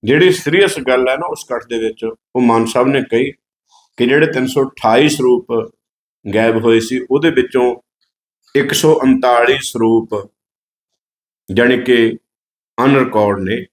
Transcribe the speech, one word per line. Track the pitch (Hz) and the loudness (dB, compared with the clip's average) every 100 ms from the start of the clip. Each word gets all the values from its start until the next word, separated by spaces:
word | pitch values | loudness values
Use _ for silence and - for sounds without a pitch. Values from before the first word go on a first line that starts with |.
ਜਿਹੜੀ | 107 147 180 | 0 2 2
ਸੀਰੀਅਸ | 180 - 170 196 - | 2 -2 0 0 -2
ਗੱਲ | 127 127 127 | -2 0 0
ਹੈ | 135 | -2
ਨਾ | 170 | -6
ਉਸ | 156 - | -10 -10
ਇਕੱਠ | 120 117 | -10 -8
ਦੇ | 117 110 | -6 -6
ਵਿੱਚ, | 110 113 - _ 123 | -6 -10 -12 _ -2
ਉਹ | |
ਮਾਨ | 123 113 113 | 0 2 0
ਸਾਹਿਬ | 123 131 | -2 0
ਨੇ | 139 | -2
ਕਹੀ | - 113 139 - _ _ _ _ _ _ | -2 -4 -4 -8 _ _ _ _ _ _
ਕਿ | 120 | 0
ਜਿਹੜੇ | 143 156 | 2 2
ਤਿੰਨ | 131 131 | 0 -4
ਸੌ | 143 135 | -2 -4
ਅਠਾਈ | - 113 117 147 | -2 0 2 2
ਸਰੂਪ | 147 127 123 - 117 110 _ _ _ _ _ 104 101 | 0 0 0 -2 -6 -6 _ _ _ _ _ -6 0
ਗਾਇਬ | 113 113 | 0 0
ਹੋਏ | 117 113 | 2 2
ਸੀ, | 113 131 123 | 0 -6 -2
ਉਹਦੇ | 139 160 | -2 0
ਵਿੱਚੋਂ | 131 123 131 123 120 _ _ _ _ _ _ _ 143 | 0 -2 0 -2 -2 _ _ _ _ _ _ _ -2
ਇੱਕ | 139 | -2
ਸੌ | - 156 | 0 2
ਉਨਤਾਲੀ | 156 131 131 131 120 120 135 | 2 2 2 2 2 2 0
ਸਰੂਪ | 131 117 113 113 113 107 98 _ _ _ _ _ _ _ _ _ _ _ _ | -4 -2 0 0 0 -10 -12 _ _ _ _ _ _ _ _ _ _ _ _
ਜਾਣੀ | 95 120 127 | 2 4 2
ਕਿ | 127 120 113 110 _ _ _ _ _ - 127 | 2 2 2 -2 _ _ _ _ _ -2 2
ਅਨਰਿਕਾਰਡ | 139 127 107 104 98 | 2 0 0 0 -2
ਨੇ। | 95 117 - | -4 -8 -10